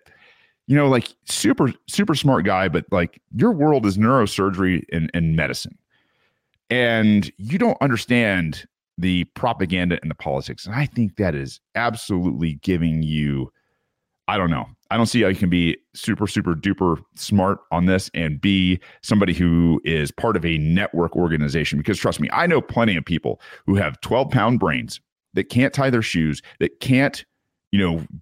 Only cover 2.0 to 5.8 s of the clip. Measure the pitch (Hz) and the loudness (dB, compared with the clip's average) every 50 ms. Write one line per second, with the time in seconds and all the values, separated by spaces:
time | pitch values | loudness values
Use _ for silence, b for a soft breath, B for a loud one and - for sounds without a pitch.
2 | 202 - 151 - - 143 131 90 87 101 95 92 95 92 76 85 - - - 90 | 0 0 0 2 2 2 2 2 2 2 2 2 2 0 0 -2 -2 0 0 0
3 | 85 - _ _ _ _ - 107 185 240 214 151 143 156 147 135 110 101 92 101 | 0 -2 _ _ _ _ -2 0 2 2 2 2 2 2 2 2 2 2 2 2
4 | 110 117 135 131 107 101 - - 95 98 92 90 95 92 90 80 - - - 82 | 2 4 4 4 2 2 0 0 0 0 0 2 2 2 2 0 -2 -4 -4 -4
5 | 80 76 - 87 82 80 80 80 73 65 62 - - - - _ | -2 -2 -2 0 0 2 2 0 0 -2 -4 -6 -10 -14 -16 _